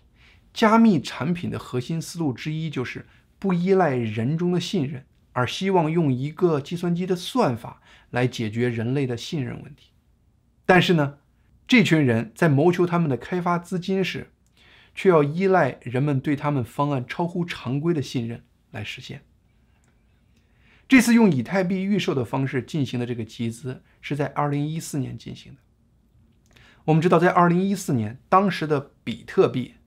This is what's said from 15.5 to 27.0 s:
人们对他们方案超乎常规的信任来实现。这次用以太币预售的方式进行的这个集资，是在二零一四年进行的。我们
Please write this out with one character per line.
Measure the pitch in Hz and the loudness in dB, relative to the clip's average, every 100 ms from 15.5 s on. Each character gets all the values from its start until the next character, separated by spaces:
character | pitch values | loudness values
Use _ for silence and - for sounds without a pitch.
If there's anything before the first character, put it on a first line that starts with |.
| 185 139 - | 4 2 -2
人 | 123 123 | -6 -2
们 | 147 135 | 0 0
对 | 156 139 | 0 -2
他 | 147 | -2
们 | 143 | -2
方 | 113 - 143 | -4 -4 -2
案 | 139 123 | -2 -4
超 | - 175 | -4 -4
乎 | 180 170 | -4 -6
常 | - - 139 | -6 -6 -2
规 | 165 | -2
的 | 160 | -2
信 | 135 131 117 | -4 -6 -6
任 | 117 - _ _ | -10 -16 _ _
来 | 107 | -14
实 | 104 - | -12 -12
现。 | - - - _ _ _ _ _ _ _ _ _ _ _ _ _ _ _ - | -16 -18 -20 _ _ _ _ _ _ _ _ _ _ _ _ _ _ _ 2
这 | 262 | 4
次 | 240 | 6
用 | 233 214 | 6 6
以 | 135 | 4
太 | 113 190 | 0 -2
币 | 180 190 190 | -2 -2 0
预 | 202 | 0
售 | - | 0
的 | 135 117 | -2 -2
方 | 135 135 | -2 -2
式 | 135 | -4
进 | 117 160 131 | -4 -4 -4
行 | 123 | -4
的 | 120 | -6
这 | 117 | -6
个 | |
集 | 110 - 117 | -8 -6 -6
资， | 113 127 131 - _ | -6 -12 -14 -18 _
是 | - | -8
在 | 147 139 | -4 -4
二 | - 147 | -2 -2
零 | 143 147 | -2 -4
一 | 160 | -6
四 | - 147 | -6 -6
年 | 123 120 | -6 -8
进 | - | -14
行 | - - | -16 -18
的。 | 135 _ _ _ _ _ _ _ _ _ _ - _ | -20 _ _ _ _ _ _ _ _ _ _ -20 _
我 | - | 0
们 | 160 | 2